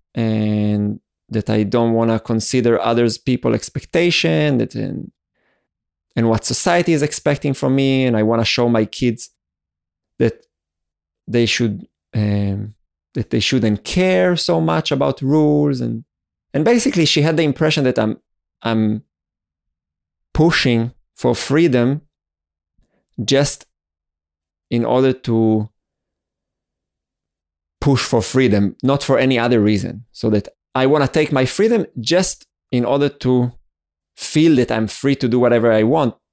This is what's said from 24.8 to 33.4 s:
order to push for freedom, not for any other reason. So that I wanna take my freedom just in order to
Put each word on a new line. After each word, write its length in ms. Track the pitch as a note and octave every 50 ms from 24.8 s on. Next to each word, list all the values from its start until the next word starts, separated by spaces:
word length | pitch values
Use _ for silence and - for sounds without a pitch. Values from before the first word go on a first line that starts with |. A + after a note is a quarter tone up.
| A#2
order 260 | A#2 B2 B2+ C3+ C3
to 580 | B2+ B2+ - - A#2 A2+ A2+ A2 A2 A2 G#2+ - - _ _ _ _ _ _ _ _ _ _ _ _ _ _ _ _ _ _ _ _ _ _ _ _ _ _ _ _ _ _ _ _ _ _ _ _ _ _ _ _ _
push 200 | - C#3 C3+ B2
for 200 | - - - A#2
freedom, 560 | G2+ - - C3 C3 A#2+ G2+ G2+ G2+ G2 - -
not 220 | - C3 C#3 C#3 -
for 140 | - C3+ A#2+
any 180 | B2+ C3 C3 A#2
other 220 | A#2 A#2+ B2 A2+
reason. 460 | G2+ G#2+ G#2+ G2 G2 F2+ - G#2+ - - _
So 160 | - - A#2
that 180 | G#2+ G2+ G#2 - - _ _ _ -
I 120 | C3 C3
wanna 240 | C3+ D3 D3+ C#3 B2+
take 240 | - D#3+ D#3 D3+ D3
my 120 | C3+ C3
freedom 400 | B2 - - G#3 A3 A#3+ A3 E3 - _ B2+
just 480 | A2 - D#3+ F3+ F#3 - - - - _ _ _ _ _
in 140 | - B2 A#2+
order 240 | - C3+ C#3+ C#3+ C#3+
to 420 | C#3+ - - B2+ B2+ B2+